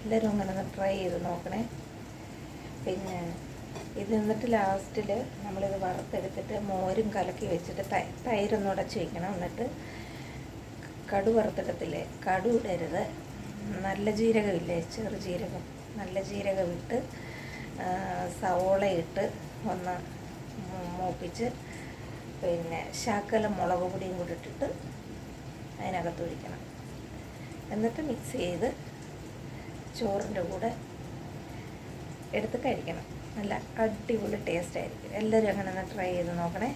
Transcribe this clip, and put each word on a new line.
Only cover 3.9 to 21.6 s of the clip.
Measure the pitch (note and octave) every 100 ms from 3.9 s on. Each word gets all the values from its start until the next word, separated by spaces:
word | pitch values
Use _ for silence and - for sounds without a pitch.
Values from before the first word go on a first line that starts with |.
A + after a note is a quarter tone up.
| -
ഇത് | G3+ A3
എന്നിട്ട് | G#3 A3 B3 A3+
ലാസ്റ്റിൽ | G3 G3 - - G3+ G3+ B3+ -
നമ്മളിത് | G3+ F#3+ G3 G3
വറുത്തെടുത്തിട്ട് | F#3 F#3 - G#3 F#3 - - G#3+ G3+
മോരും | F#3+ F#3 F#3+ G#3+ G3+
കലക്കി | F#3 F3 G3+
വെച്ചിട്ട് | E3 - - F#3+
തൈ-, | G3 - - -
തൈരൊന്ന് | A3 G3+ A3 G3
ഉടച്ച് | F#3+ F3 G#3+
വെക്കണം. | E3 F3 F3+ F#3+
എന്നിട്ട് | F3 - B3 - - - - - - - - - - - - - -
കടു | G3+ G3 A3+
വറുത്തെടുത്തില്ലേ, | - - F3+ E3+ E3 E3 D#3+ - -
കടു | F#3 G3+ A3+
ഇടരുത്. | G#3+ F3 D#3+ F3 G#3+ - - - - - G#3 F#3+ F#3+
നല്ല | G3 G3+ G#3
ജീരകമില്ലേ, | A3+ A3 G#3 F3+ E3 E3+ E3
ചെറു | - G#3+ F#3+ F3
ജീരകം, | F3+ G3 F3 - - - G#3+
നല്ല | F#3 F#3 F#3+
ജീരകം | G3+ G3+ F#3+ F3 E3+
ഇട്ട്, | - A#3 - - - - - - - -
ആ, | F#3 F#3 F#3+ F3+ F3+ -
സവോള | F#3+ F3+ F#3 G3 G3+ F3
ഇട്ട് | E3 - - - - - G#3+
ഒന്ന് | F3 F3+ F3+ F3 - - - - - -
മൂ-, | F#3 F3+ F3+
മൂപ്പിച്ച്, | F#3 F3 F3+ - A#3 -